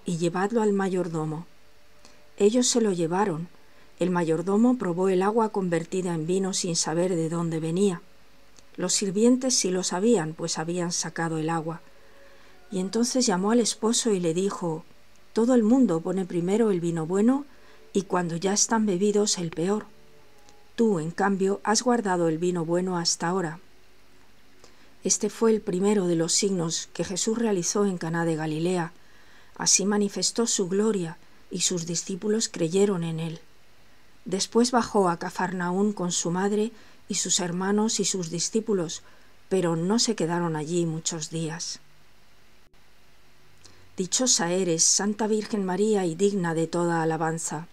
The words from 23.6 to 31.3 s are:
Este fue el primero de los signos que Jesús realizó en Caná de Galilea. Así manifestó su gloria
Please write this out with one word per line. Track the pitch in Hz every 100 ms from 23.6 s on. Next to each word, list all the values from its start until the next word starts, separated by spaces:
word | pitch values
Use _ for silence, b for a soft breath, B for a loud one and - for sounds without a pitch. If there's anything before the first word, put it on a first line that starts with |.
| - - - - - - - - - - b b b b
Este | 190 - 214
fue | - 226
el | 214
primero | 202 180 202 208 175
de | 165
los | 165
signos | - 202 185 165 - -
que | -
Jesús | 165 180 226 220
realizó | 226 190 170 208 202
en | 175
Caná | 165 170
de | 165 156
Galilea. | 156 156 170 180 160 b b b b b b -
Así | - - 196
manifestó | 208 202 220 - - 233
su | - 175
gloria | 196 220 202 165 - b